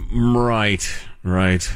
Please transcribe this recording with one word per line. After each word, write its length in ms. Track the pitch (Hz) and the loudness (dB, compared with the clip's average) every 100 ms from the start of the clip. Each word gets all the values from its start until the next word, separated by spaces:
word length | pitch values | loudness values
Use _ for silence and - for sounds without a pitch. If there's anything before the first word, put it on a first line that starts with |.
| - | -4
Right, 720 | 120 120 120 120 113 104 98 - - - - | 0 2 4 2 2 0 0 -4 -8 -12 -10
right. 400 | 92 92 92 90 - | -2 2 2 2 0